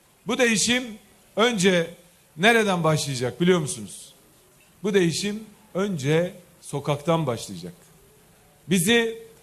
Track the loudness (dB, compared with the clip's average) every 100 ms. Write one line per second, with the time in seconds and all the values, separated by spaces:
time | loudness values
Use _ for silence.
0 | _ _ -6 0 2 2 0 0 -4 -12
1 | _ _ _ 0 0 2 2 2 0 -8
2 | _ _ _ 0 4 4 2 2 2 0
3 | -2 -4 -4 0 2 2 0 -8 -12 -16
4 | -20 -20 _ _ _ _ _ _ 0 2
5 | 2 0 -4 -6 -12 -20 _ -4 -4 -2
6 | 0 0 0 -6 -20 _ -12 -8 -4 -4
7 | 0 0 0 -4 -8 -14 -14 -18 -20 _
8 | _ _ _ _ _ _ -2 0 2 2
9 | 2 -4 -16 -20